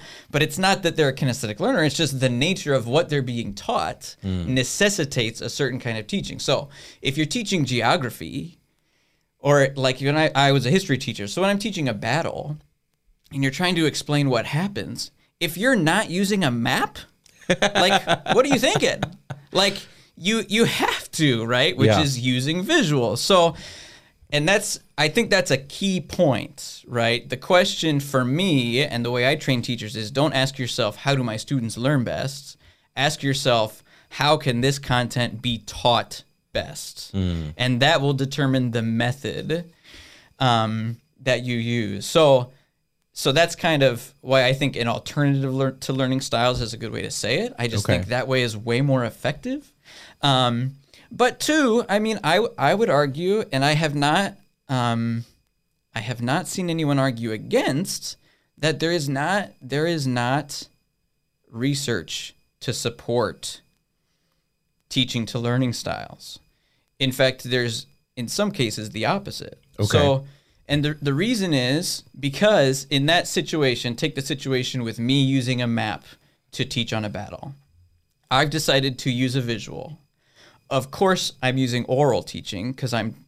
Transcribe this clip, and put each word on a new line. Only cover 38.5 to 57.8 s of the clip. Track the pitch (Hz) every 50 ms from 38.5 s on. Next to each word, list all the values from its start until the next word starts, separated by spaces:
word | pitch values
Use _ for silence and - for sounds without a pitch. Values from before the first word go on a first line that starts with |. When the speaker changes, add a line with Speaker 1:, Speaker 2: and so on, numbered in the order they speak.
| 131 131 127 120
Speaker 1:
the | 113 120 113
method, | 113 113 117 120 120 123 - - 113 - - - - 156 170 170 170 _ _ _ - - - - - - - - _ _ -
um, | 135 127 117 113 110 110 110 110 110 113 117 - _ _ _ -
that | 131 131 127 120 123
you | 123 120 117
use. | 113 120 120 120 113 101 101 98 -
So, | - - 170 160 147 139 127 120 - - _ _ _ _ _ _ _ _ _ _ _ -
so | - - - 135
that's | 156 170 165 -
kind | - - 175 160 143 135
of | 131 120 117 - - - _ -
why | 127 131 135 127
I | 123 135
think | 135 147 135 -
an | - 117 117
alternative | 117 - - - - - 143 143 139 139 135 135 131
lear-, | 135 135 135 131
to | - - - 139
learning | 131 135 127 131 131 131
styles | - - 113 120 123 127 123 123
is | 110 117
a | 110
good | 110 113 110
way | 113 -
to | -
say | - - - 101 123 160
it. | 220 247 - -
I | 120 120
just | 113 107 98
Speaker 2:
Okay. | - 104 90
Speaker 1:
think | 92 92
that | 120 123 123 123
way | 131 131 123
is | 117 107
way | 107 110 120 117 120
more | 139 143 135 131 120
effective. | 113 - - - 123 147 - - 247 262 302 285 - _ _ _ - - - - - - _ -
Um, | 143 135 127 127 123 117 117 123 131 135 - _ _ _ - - -
but | - - 240 247 - -
two, | - - 302 311 294 254 254 240 226 -
I | 185 208
mean, | 214 220 226 202 -
I, | 147 165 185 214 - -
I | - 127 143 175
would | 202 226 190
argue, | 143 143 147 143 131 143 170 185 196 220 - - -
and | 135 135
I | 143 156
have | 151 165 151 139
not, | 147 143 143 151 180 196 196 - - _ _ _ _ _ -
um, | 139 127 120 117 117 117 117 117 117 117 117 - _ _ _ _ _ _ _ _ _ _ _ _ -
I | 117
have | 107 117 123 110 120
not | 120 139 170 185 -
seen | - - 185 175
anyone | 165 165 160 143 143 139
argue | 135 135 127 113 117 117 110
against | 110 - 113 - 240 349 381 127 139